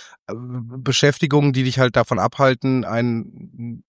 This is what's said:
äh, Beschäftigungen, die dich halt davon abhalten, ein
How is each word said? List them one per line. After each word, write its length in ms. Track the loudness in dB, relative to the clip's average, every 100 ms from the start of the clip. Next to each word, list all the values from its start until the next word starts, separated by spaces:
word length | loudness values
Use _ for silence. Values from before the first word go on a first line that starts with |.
| -20 -20 -14
äh, 60 |
Beschäftigungen, 1160 | -12 -10 -10 -10 -8 -2 2 2 2 2 4 2
die 120 | 2
dich 140 | 0 2
halt 180 | 2 4
davon 220 | 0 0
abhalten, 680 | -2 2 2 2 0 0 0
ein 1000 | -2 -2 -2 -6 -14 -20 -14 -12 -12